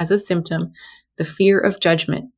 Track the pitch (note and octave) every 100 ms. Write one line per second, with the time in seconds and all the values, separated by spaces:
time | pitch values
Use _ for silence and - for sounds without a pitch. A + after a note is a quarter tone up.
0 | E3 G3+ - F3 E3+ E3 E3+ - - -
1 | _ - E3 - G3 G3 G3+ F#3+ F3 E3
2 | - D3+ -